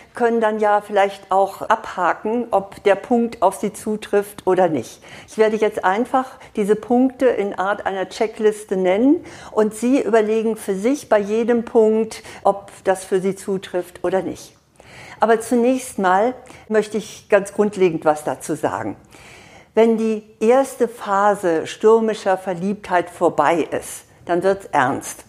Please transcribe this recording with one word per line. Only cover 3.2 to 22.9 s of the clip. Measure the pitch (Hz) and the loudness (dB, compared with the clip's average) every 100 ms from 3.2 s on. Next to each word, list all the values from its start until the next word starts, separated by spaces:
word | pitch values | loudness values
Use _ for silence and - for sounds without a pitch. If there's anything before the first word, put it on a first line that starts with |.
| 233 - | 0 0
auf | 254 - | -2 0
Sie | 208 | -6
zutrifft | - - 214 - 202 202 - - | -6 -8 -8 -2 -2 -2 -4 0
oder | 185 180 | 2 2
nicht. | 147 110 - - - - | 0 -6 -14 -20 -20 -8
Ich | - | 0
werde | 220 214 | 0 2
jetzt | 214 214 | -2 0
einfach | 185 196 247 269 254 - - - | 0 0 0 -2 -2 -8 -10 -4
diese | 202 | 0
Punkte | 214 - 240 262 262 262 | 0 2 2 2 2 0
in | - 202 190 | 0 -2 -4
Art | 185 202 | -4 -4
einer | - 190 185 | -4 -4 -6
Checkliste | - 220 220 214 214 - 190 | -4 -4 0 0 0 -4 0
nennen | 180 196 262 330 - - - | 2 4 4 2 0 -18 -6
und | - 214 | 0 0
Sie | 214 240 269 | 0 0 0
überlegen | - 226 214 220 220 220 | 2 2 2 0 -2 -4
für | - | -4
sich | 190 214 285 - | -2 0 -2 0
bei | 214 | 0
jedem | 196 220 226 240 226 | 2 0 0 0 2
Punkt, | 233 220 220 220 - - - | 4 4 4 -2 -6 -18 -4
ob | - 196 - - | -2 -2 -6 -8
das | - 185 | -2 -2
für | - 190 | -2 -2
Sie | 190 190 | 0 -4
zutrifft | - 190 - 180 180 - | -4 -6 -6 -8 -8 -6
oder | 175 185 | -2 -2
nicht. | - - - _ _ _ - - - - | -4 -10 -16 _ _ _ -20 -20 -18 -2
Aber | 214 220 | 2 2
zunächst | 220 240 233 262 - - | 2 2 2 0 -2 -2
mal | 185 190 233 254 - - - | 2 4 2 -2 -12 -18 -4
möchte | 214 214 220 | -2 0 -4
ich | 190 - - | -8 -14 0
ganz | 208 190 | 0 2
grundlegend | - 208 185 185 160 156 | 0 0 2 2 2 0
was | 151 | 0
dazu | - 131 - | -2 -6 -6
sagen. | 151 139 95 107 - - - - - - - - | -4 -4 -4 -6 -10 -16 -20 -20 -20 -20 -20 -4
Wenn | - 226 220 | 2 4 4
die | 220 214 - - | 0 -2 -6 -2
erste | 220 254 269 - 226 | 2 4 2 -2 -4
Phase | - - 196 208 196 185 160 - | -4 -2 2 2 2 0 -2 -2
stürmischer | - 214 226 220 214 202 185 | 0 4 4 2 -2 -2 -2
Verliebtheit | 196 175 190 202 - | -2 -6 -4 -6 -2